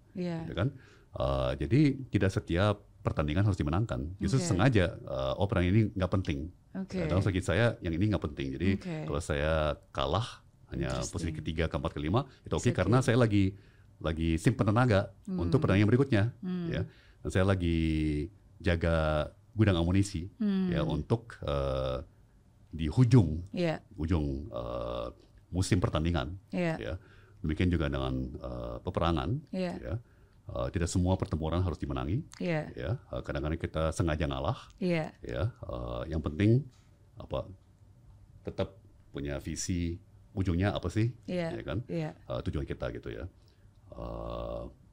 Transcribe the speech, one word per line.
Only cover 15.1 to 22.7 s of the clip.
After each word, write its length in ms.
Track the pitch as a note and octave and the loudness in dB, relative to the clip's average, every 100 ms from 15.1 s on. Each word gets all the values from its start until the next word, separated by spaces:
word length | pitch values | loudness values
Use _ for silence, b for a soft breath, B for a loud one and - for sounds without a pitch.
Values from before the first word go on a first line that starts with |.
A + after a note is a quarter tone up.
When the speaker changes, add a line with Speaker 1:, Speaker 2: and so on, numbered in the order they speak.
| - | -8
Speaker 1:
Hmm. 160 | - F#3 | -8 -4
Speaker 2:
untuk 220 | F2 - | 0 2
pertandingan 260 | - G2 G#2 | 4 4 6
berikutnya. 460 | A#2+ - G#2+ A2+ - | 4 4 4 2 -2
Speaker 1:
Hmm. 260 | F#3 F3+ E3+ | -6 -6 -4
Speaker 2:
Ya. 160 | C2 - b b b | -4 -4 b b b
Dan 100 | - | -2
saya 140 | G2 | 2
lagi 340 | F#2+ G2 E2+ E2 D#2+ D#2 D#2 D2 C#2+ - - - | 4 4 2 2 2 2 2 0 -4 -10 -20 -4
jaga 720 | F2 E2+ E2+ E2 D#2 D2+ D2 - - | 0 2 2 2 2 2 -2 -8 -8
gudang 240 | G#2 G#2 E2+ | 4 4 6
amunisi, 500 | E2+ F#2+ G2 D#2+ F2 | 4 4 2 -2 -8
Speaker 1:
Hmm. 320 | - G#3 F#3+ F3+ | -2 0 0 0
Speaker 2:
ya, 160 | E3+ | 0
untuk, 560 | D#3+ D3 - D3 - - | 0 -2 0 -2 -2 -8
eh, 640 | D2 C#2+ C#2 C2 C2 C2 - _ - _ - _ - | -2 0 0 0 -2 -4 -8 _ -20 _ -20 _ -14